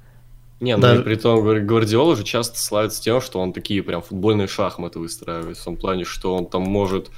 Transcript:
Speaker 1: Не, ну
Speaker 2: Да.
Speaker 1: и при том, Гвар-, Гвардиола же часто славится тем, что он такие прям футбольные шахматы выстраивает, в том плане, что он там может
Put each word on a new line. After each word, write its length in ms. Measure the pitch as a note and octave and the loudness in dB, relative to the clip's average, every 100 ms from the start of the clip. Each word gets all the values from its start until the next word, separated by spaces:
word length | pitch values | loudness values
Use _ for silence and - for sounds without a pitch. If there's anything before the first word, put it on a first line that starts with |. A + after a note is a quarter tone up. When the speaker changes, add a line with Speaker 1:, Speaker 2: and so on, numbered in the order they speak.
| - - - - - - | -20 -20 -20 -20 -20 -6
Speaker 1:
Не, 160 | B2 A2 | 0 4
ну 60 | |
Speaker 2:
Да. 140 | B2 A#2+ | 6 6
Speaker 1:
и 40 | |
при 140 | - A2 | 4 2
том, 240 | A#2+ A2+ | 4 4
Гвар-, 200 | G#2+ A2 | 4 2
Гвардиола 560 | G2+ A2+ A2 A2 D#3+ C3 | 4 2 4 4 4 2
же 80 | G2+ | -2
часто 340 | A#2+ A#2 - | -4 -4 -6
славится 420 | - G#2 G#2+ - | -4 -2 -2 -2
тем, 200 | - B2 | 0 0
что 180 | B2+ - | -2 -4
он 140 | F#2 | -4
такие 280 | F2 - G2+ | -6 -4 -4
прям 200 | F2+ F2 | -2 -6
футбольные 480 | - F#2+ G2+ G#2+ F#2+ | -6 -2 2 2 0
шахматы 500 | - F#2+ - F2 F2 | -2 -4 -4 -10 -8
выстраивает, 580 | E2 - - E2+ E2 E2+ | -10 -10 -8 -8 -8 -10
в 60 | |
том 140 | - E2+ | -10 -6
плане, 260 | G2 F#2 | -4 -2
что 320 | E2+ - F#2+ F#2 | -4 -6 -2 -2
он 100 | F2 | -2
там 180 | F#2 | -4
может 460 | F#2 G2+ G2 F#2+ - | -2 0 0 -2 -6